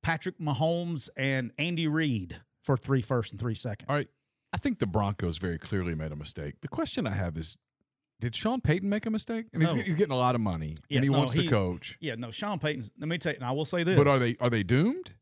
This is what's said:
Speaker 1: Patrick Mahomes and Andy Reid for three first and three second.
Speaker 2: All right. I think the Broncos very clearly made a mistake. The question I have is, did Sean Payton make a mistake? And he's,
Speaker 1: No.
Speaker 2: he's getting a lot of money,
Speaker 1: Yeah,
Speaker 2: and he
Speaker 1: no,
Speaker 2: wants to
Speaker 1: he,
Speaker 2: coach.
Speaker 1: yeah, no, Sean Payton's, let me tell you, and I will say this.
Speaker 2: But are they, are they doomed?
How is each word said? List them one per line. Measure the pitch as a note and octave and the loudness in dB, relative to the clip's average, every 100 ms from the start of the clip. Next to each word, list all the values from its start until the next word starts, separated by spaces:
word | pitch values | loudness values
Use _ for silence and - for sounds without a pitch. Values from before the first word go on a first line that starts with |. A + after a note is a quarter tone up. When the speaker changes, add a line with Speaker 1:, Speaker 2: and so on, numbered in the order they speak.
Speaker 1:
Patrick | - E3 F#3 - | -2 -2 -4 -4
Mahomes | D#3 B2+ D#3+ E3+ F3 E3 - - | -2 0 0 0 -2 -6 -8 -4
and | C3+ C3+ A#2+ - | -2 0 -2 -4
Andy | D#3+ E3+ D#3+ | -4 0 0
Reid | D3+ D#3 A#2 F2 - _ _ | 2 2 0 -4 -12 _ _
for | - C3 | -2 -2
three | - C3+ | 2 0
first | - B2+ A2 | 2 -2 -2
and | G2 | -4
three | A#2+ A2 | -4 -4
second. | A#2+ G2+ - | -6 -8 -2
Speaker 2:
All | D3 | -2
right. | C3 _ _ _ _ | -2 _ _ _ _
I | - | -4
think | C#4+ A#3 | -2 0
the | G2+ | 2
Broncos | F#2 G2+ G2+ F2+ D#2+ | 2 2 0 -2 -2
very | F#2 E2 | -4 -4
clearly | - G2 F2 D#2+ | -4 -2 -2 -4
made | D#2 | -4
a | D2+ | -6
mistake. | D2+ - D2 C#2 | -8 -8 -10 -8
The | - | -10
question | - E4 - D3+ | -4 -4 -2 -2
I | |
have | G2+ F2+ D#2+ | -2 -2 -4
is, | E2 - _ _ _ _ _ _ | -8 -10 _ _ _ _ _ _
did | B2 - | -6 -2
Sean | G#3+ B3+ | -2 0
Payton | - E3 F#3+ | 2 2 2
make | G#3 A3 | -2 0
a | |
mistake? | A3 - A3+ A3+ | -4 -4 -6 -6
And | - | 0
he's, | D#3+ | 2
Speaker 1:
No. | E3+ | 2
Speaker 2:
he's | G3 D#3 | 0 0
getting | G#3 | 2
a | C3 | 4
lot | B2 A#2+ | 4 4
of | |
money, | G#2+ E2 D#2 D#2 - | 0 -2 -4 -8 -2
Speaker 1:
Yeah, | C#3 | 2
Speaker 2:
and | C3+ | 4
he | |
Speaker 1:
no, | C#3+ | 4
Speaker 2:
wants | C3+ | 4
to | B2+ | 2
Speaker 1:
he, | F3 | 4
Speaker 2:
coach. | A#2 F#2+ F2 - - | 4 2 -2 -8 -10
Speaker 1:
yeah, | D#3+ A2+ | -8 -6
no, | A#2+ | -8
Sean | A2 G#3 F#3 | -6 -4 -2
Payton's, | D3+ D3+ G#2+ - | -2 -4 -8 -8
let | D3+ | -4
me | E3+ | -2
tell | F3 | -2
you, | C#3+ | -4
and | B2 | -2
I | |
will | C3+ D#3 | -2 0
say | F3+ | 0
this. | E3 C3 | 4 6
Speaker 2:
But | C#3+ | 6
are | C#3 | 6
they, | A#2+ - | 4 2
are | B2 | 2
they | A#2 | 2
doomed? | F#2 B2+ F#3+ E4 F4+ - | 4 4 4 2 -6 -18